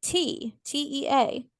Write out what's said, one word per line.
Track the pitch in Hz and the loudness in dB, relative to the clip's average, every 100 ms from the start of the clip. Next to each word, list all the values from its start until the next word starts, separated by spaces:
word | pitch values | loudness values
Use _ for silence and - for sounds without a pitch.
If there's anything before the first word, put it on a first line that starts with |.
Tea, | - 359 311 - 233 - | 0 0 0 -2 -6 -10
T | - 285 294 277 | -6 -4 -2 -2
E | 277 | 2
A. | 277 233 - 247 | 4 4 0 -8